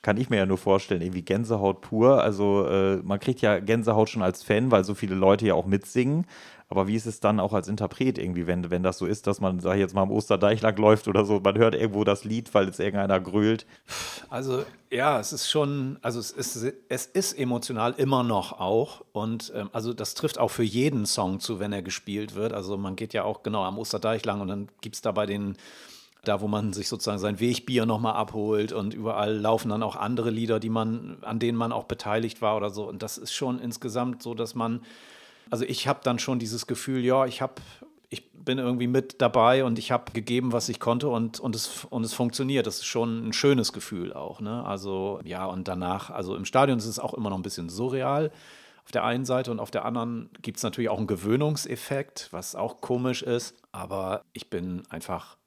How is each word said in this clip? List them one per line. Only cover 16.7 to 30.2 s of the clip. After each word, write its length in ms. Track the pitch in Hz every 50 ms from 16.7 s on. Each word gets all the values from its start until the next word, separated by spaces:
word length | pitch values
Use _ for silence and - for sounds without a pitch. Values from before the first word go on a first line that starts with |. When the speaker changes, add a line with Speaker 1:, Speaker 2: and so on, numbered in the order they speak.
| 139 - _ _
Speaker 2:
es 180 | - 120 -
ist 260 | - _ 185 190 190 -
emotional 600 | - 135 123 123 120 123 - 131 110 110 120 127
immer 260 | - 135 135 139 131 123
noch 380 | 120 110 98 90 - - -
auch. 420 | 95 92 104 113 135 - - - - _
Und, 420 | _ 107 104 110 113 117 - - -
ähm, 140 | 113 104 98 -
also 200 | 117 110 117 120
das 220 | 110 107 - -
trifft 240 | - - 151 - -
auch 140 | 123 113 -
für 100 | - 117
jeden 440 | 110 95 120 131 151 143 123 104
Song 340 | 98 - - 104 92 95 95
zu, 180 | - - 113 92
wenn 140 | 101 104 104
er 100 | 101 87
gespielt 540 | 95 92 - _ - 98 104 107 104 98
wird. 160 | 98 104 113 -
Also 240 | 104 92 92 101 98
man 160 | 101 98 95
geht 200 | - 113 104 -
ja 100 | 110 95
auch 180 | 104 104 - -
genau 220 | - 107 107 95
am 120 | 92 95
Osterdeich 480 | 110 110 - - 104 - 110 113 110 -
lang 160 | 113 101 101
und 60 | 101
dann 220 | 92 101 101 101 - _ _
gibt's 220 | - 113 - - -
da 80 | 117
bei 160 | 101 101 104
den, 300 | 101 101 101 104 98 95 - - - - - - - - - - _ _ _ _
da 180 | 110 104 98
wo 60 | 104
man 260 | 104 104 104 104 107 98
sich 140 | 101 98
sozusagen 320 | - - 110 - 110 104 101
sein 220 | 95 104 101 92
Wegbier 440 | 113 120 120 - - - 127 120 110
nochmal 300 | 113 113 107 117 110 107
abholt 580 | 90 107 98 - 110 104 107 110 104 104 107 -
und 220 | 110 101 104 107
überall 420 | 104 107 110 110 104 104 104 110
laufen 340 | 107 104 107 113 110 - 120
dann 120 | 107 110 113
auch 140 | 104 -
andere 340 | - - 104 123 117